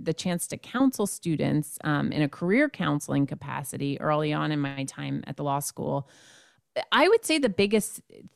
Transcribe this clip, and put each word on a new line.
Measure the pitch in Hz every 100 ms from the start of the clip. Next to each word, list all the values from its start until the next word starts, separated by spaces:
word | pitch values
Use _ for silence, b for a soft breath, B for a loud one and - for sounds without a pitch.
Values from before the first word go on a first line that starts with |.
the | -
chance | 160 185 175 -
to | 143
counsel | - 247 269 - 202
students, | - 175 156 143 151 151 -
um, | - 147 143
in | -
a | 147
career | - 175 220 294
counseling | - 165 147 - 143 139
capacity | 143 143 135 143 - 139 139
early | 151 151 151
on | 151 151
in | 151
my | 139 139
time | 135 - 143 139 -
at | 139
the |
law | 143 139
school, | 143 - 143 139 135 b b b b b _ - -
I | 226 320
would | 453
say | - 320
the | 262
biggest | 185 202 214 - - - - -